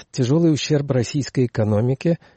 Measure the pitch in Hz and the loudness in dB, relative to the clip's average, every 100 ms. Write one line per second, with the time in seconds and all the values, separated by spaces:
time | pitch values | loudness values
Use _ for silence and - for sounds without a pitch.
0 | - - 120 160 170 143 - 147 143 131 | -10 -4 0 2 2 2 0 -2 0 -2
1 | 113 147 120 - 123 - 107 104 120 135 | -2 -4 -4 -2 0 0 0 2 0 0
2 | 170 165 _ | -2 -2 _